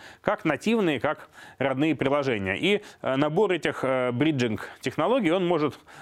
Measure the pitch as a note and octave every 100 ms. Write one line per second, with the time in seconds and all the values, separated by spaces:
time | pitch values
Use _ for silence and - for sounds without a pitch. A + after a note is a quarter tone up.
0 | - - - G#3 D#3+ C#3 G3+ A3+ F3+ C3
1 | C#3 D3+ - - - - C3+ C3 D#3 C#3+
2 | C3+ D3 C3+ A2 C3+ G2 F3+ G3+ - -
3 | B2 C3+ D3+ D#3+ G#3 F3 D#3 - C3 C3
4 | B2 B2 D#3 C#3+ B2 G#2 - - C3 -
5 | E3 C4+ F3 F#3 F3 E3+ D3 - - -